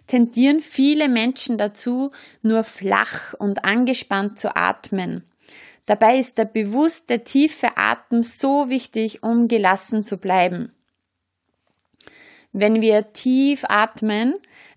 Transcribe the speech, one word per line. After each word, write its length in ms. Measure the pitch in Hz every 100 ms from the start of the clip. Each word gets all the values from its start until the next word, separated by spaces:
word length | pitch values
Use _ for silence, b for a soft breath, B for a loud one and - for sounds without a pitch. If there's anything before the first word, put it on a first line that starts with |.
| -
tendieren 520 | 254 233 233 269 302
viele 480 | - - 277 302 294
Menschen 500 | 233 233 262 - 220
dazu, 540 | 208 208 247 247 277 B B B
nur 240 | 220 226 220
flach 680 | - 190 196 - - - -
und 280 | 208 196
angespannt 720 | 190 220 254 254 - 196 202 -
zu 160 | 208
atmen. 680 | 170 180 196 - 196 175 170 - _ B B B B -
Dabei 320 | 208 220 262
ist 200 | 247 -
der 80 | 220
bewusste, 760 | 220 202 233 320 - - 233
tiefe 540 | 233 269 302 - 247 -
Atem 460 | 104 240 - 233
so 440 | 233 - 269 285 262
wichtig, 560 | 262 - 226 220 -
um 240 | 220 233 233
gelassen 560 | 226 190 196 - 214
zu 140 | 202 190
bleiben. 560 | 190 185 180 175 165 - _ _ _ _ _ _ _ _ _ _ _ _ b b b b b
Wenn 300 | 202 208 220
wir 320 | 220 214 214
tief 500 | - 254 254 277 277 -
atmen, 680 | 208 226 - 214 208 240 381 b b b